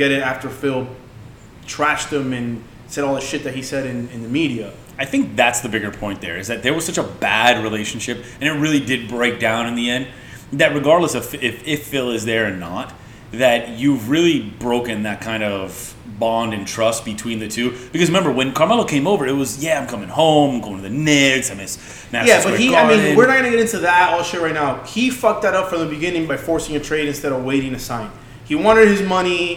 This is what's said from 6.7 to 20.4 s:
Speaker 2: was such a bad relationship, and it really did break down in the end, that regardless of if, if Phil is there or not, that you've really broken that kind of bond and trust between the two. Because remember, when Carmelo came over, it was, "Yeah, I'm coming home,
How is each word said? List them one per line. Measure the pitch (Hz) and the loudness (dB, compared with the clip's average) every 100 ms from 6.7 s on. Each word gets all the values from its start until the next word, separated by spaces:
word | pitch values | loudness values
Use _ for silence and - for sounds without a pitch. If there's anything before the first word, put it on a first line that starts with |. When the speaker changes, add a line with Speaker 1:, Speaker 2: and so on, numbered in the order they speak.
Speaker 2:
was | 160 165 | -2 -2
such | 175 | -4
a | |
bad | 123 - 104 104 117 117 | -6 -4 0 4 4 4
relationship, | 110 107 107 120 117 120 - - | 2 -4 -6 -6 -8 -8 -10 -6
and | 143 | -4
it | 151 | 0
really | 151 151 | 0 0
did | 120 127 110 | 0 -4 -4
break | 120 120 110 | -2 -2 0
down | 113 113 117 | 0 0 -2
in | |
the | 120 120 | -2 -2
end, | 123 135 - - - - | -2 -4 -12 -20 -20 -8
that | 139 160 | 2 2
regardless | 143 139 170 165 | 2 4 4 4
of | 127 - | -2 -6
if, | 147 123 - - | -4 -4 -4 -6
if | 156 - | -6 -4
Phil | 139 123 | -4 -2
is | 117 | -2
there | 107 113 110 | 0 0 0
or | 92 | -4
not, | 85 92 131 - - - - | -8 -8 -10 -14 -20 -20 -12
that | 110 127 120 117 | 0 2 2 0
you've | 113 135 135 107 | -2 0 0 0
really | 151 170 147 | 2 2 2
broken | 107 - 120 120 120 107 | -2 -6 -2 -2 -2 -4
that | 107 101 | -4 -6
kind | 113 110 | -6 -4
of | 107 101 95 87 - - 123 104 | -2 -4 -6 -10 -14 -16 -14 -4
bond | 113 113 113 | 0 0 0
and | 107 95 | -4 -6
trust | - 113 113 | 0 0 0
between | - 104 120 113 | -4 -8 -6 -6
the | 107 | -6
two. | 107 120 123 - | -2 -2 -4 -6
Because | 165 170 | 0 2
remember, | 185 170 | 2 2
when | 127 131 | 0 0
Carmelo | 143 165 233 | 2 2 2
came | 202 147 139 | 2 0 2
over, | 202 131 | 2 0
it | |
was, | 139 131 131 | -2 -2 -4
"Yeah, | 151 151 | -2 -2
I'm | 131 | -2
coming | 113 98 | -8 -4
home, | - 160 151 | 2 4 6